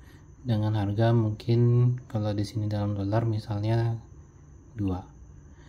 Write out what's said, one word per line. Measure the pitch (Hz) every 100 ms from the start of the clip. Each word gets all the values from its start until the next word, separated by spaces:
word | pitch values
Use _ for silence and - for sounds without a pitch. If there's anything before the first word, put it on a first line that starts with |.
| - - - -
dengan | 127 107 107
harga | 110 101 101 113
mungkin | 117 110 107 - 117 120 120 123 123 -
kalau | 110 107
di | 104
sini | 104 107 104
dalam | 104 101 101
dolar | 98 110 117
misalnya | 110 110 101 107 117 117 113 - - - - - - -
dua. | 110 101 90 - - - - - -